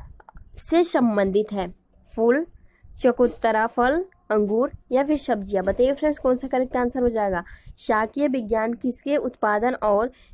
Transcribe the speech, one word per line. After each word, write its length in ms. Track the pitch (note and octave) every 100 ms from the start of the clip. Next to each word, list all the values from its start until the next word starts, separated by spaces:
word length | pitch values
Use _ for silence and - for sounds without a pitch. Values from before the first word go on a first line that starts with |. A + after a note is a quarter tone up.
| - - - - - -
से 260 | - E4
संबंधित 680 | E4+ D4+ A#3+ G#3 G3 G3 G#3+
है? 220 | G3+ F3+ - _ _ _ -
फूल, 300 | A#3 C4+ E4+ - - _ - -
चकोतरा 680 | B3+ A#3+ A#3+ - A3+ A3 A3+
फल, 380 | - B3 D#4 F#4+ _ -
अंगूर 420 | G#3+ G#3 A3 C#4 - _
या 120 | B3
फिर 120 | C#4 D4+
सब्जियां। 480 | - G#3+ F#3+ G3
बताइए 280 | F#3 G3 B3+
फ्रेंड्स, 260 | C#4 D4+ D4
कौन 180 | C4 B3+
सा 120 | C4+
करेक्ट 280 | B3+ B3+ B3+
आंसर 240 | B3 B3+
हो 80 | B3
जाएगा? 360 | A3+ G3+ F3+ F3 - - -
शाकीय 500 | - A3 A3 C#4 C#4+
विज्ञान 460 | C4 G#3+ A3 A3+
किसके 420 | A#3 B3+ A#3+ C#4 C#4+
उत्पादन 580 | B3+ - G#3+ G#3 A#3+
और 360 | B3+ G#3+ G3+ A#3+ - -